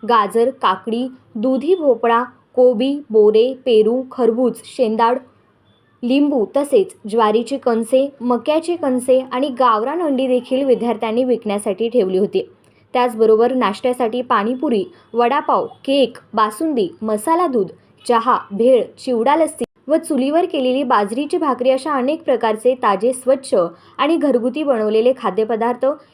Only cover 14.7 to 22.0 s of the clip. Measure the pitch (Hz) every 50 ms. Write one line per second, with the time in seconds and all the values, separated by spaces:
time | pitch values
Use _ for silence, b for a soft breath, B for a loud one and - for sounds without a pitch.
14.7 | 247 202 180 180 B B B B - 233 240 240 262 294 302 - 262 202 - -
15.7 | - - - - 269 285 262 - - - - _ - 214 214 214 311 - 330 320
16.7 | 302 233 196 165 170 - 214 220 214 208 - - 330 349 359 330 254 233 190 170
17.7 | - b b b b b _ - 240 226 226 254 233 - - - 202 202 226 254
18.7 | 262 233 185 - - - - 262 247 226 226 269 294 320 320 302 311 - 160 -
19.7 | _ _ _ - 302 320 320 - 311 254 254 269 294 330 359 359 - 294 254 254
20.7 | 254 269 285 240 254 208 208 196 226 247 302 294 - 349 320 285 247 - 247 262
21.7 | 262 269 - 320 294 269